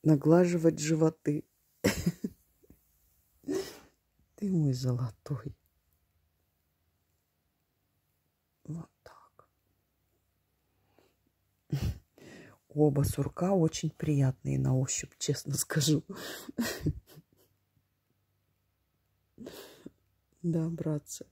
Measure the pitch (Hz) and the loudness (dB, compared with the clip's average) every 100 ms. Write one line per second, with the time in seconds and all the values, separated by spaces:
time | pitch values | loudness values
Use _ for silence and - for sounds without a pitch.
0 | 151 151 147 170 180 175 165 160 151 160 | 6 4 6 6 6 4 2 2 0 2
1 | 160 156 - 147 - _ _ _ 196 - | 2 2 -4 -4 -6 _ _ _ -2 0
2 | - - 185 - _ _ _ - _ _ | -2 -4 -10 -12 _ _ _ -20 _ _
3 | _ _ _ _ - 381 381 - - _ | _ _ _ _ -8 -6 -6 -14 -20 _
4 | _ _ _ - 208 180 147 123 127 120 | _ _ _ -8 -2 2 2 0 -2 -2
5 | 123 - - 131 - - _ _ _ _ | -4 -8 -10 -8 -8 -16 _ _ _ _
6 | _ _ _ _ _ _ _ _ _ _ | _ _ _ _ _ _ _ _ _ _
7 | _ _ _ _ _ _ _ _ _ _ | _ _ _ _ _ _ _ _ _ _
8 | _ _ _ _ _ _ - 165 - _ | _ _ _ _ _ _ -12 -12 -12 _
9 | - - - _ _ _ _ _ _ _ | -20 -20 -20 _ _ _ _ _ _ _
10 | _ _ _ _ _ _ _ _ _ _ | _ _ _ _ _ _ _ _ _ _
11 | _ _ _ _ _ _ _ 139 - - | _ _ _ _ _ _ _ -2 -2 -4
12 | _ _ - - - - _ 147 151 139 | _ _ -20 -20 -20 -20 _ 2 4 4
13 | 143 - 135 - 180 196 160 - 156 - | 0 0 -4 -2 0 4 2 0 -6 -4
14 | 160 143 131 131 139 135 135 131 131 - | 0 2 2 0 -4 0 2 2 0 -4
15 | 135 _ - 139 - 135 - 165 143 151 | -8 _ -4 -4 -4 -6 -2 0 2 2
16 | - 196 - - - - 226 - - - | 0 -14 -12 -12 -12 -6 -4 -2 -4 -6
17 | _ - _ _ _ _ _ _ _ _ | _ -20 _ _ _ _ _ _ _ _
18 | _ _ _ _ _ _ _ _ _ _ | _ _ _ _ _ _ _ _ _ _
19 | _ _ _ - - - - - - _ | _ _ _ -18 -16 -16 -20 -20 -20 _
20 | _ _ _ _ 175 165 165 170 160 151 | _ _ _ _ -2 0 -2 -4 -4 -4
21 | - - - | -6 -16 -16